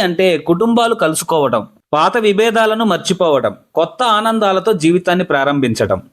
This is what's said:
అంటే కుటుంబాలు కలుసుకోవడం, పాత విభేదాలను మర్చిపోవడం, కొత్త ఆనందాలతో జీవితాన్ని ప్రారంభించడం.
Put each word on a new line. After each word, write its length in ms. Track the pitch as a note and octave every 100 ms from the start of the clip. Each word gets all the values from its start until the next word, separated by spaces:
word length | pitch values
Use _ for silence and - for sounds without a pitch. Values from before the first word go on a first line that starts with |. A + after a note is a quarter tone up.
| F#3+
అంటే 220 | F3 F#3 D#3+ -
కుటుంబాలు 440 | F3 A3+ A#3 A#3 A#3
కలుసుకోవడం, 600 | D#3+ D#3 - D#3+ C#3 A2+ G2+ _ _
పాత 200 | D3 E3+ A#3
విభేదాలను 600 | G#3+ G3 A3+ A3+ A3 A3 A3+
మర్చిపోవడం, 640 | E3+ - F3+ F3 C#3 B2 G2+ _ -
కొత్త 220 | E3 - B3 G#3+
ఆనందాలతో 540 | A3+ A3 G3+ F#3+ F#3 G3
జీవితాన్ని 400 | D#3 F3 F3+ F3+ F3
ప్రారంభించడం. 680 | C#3+ C3+ C#3+ B2+ A2+ G#2 F#2+ -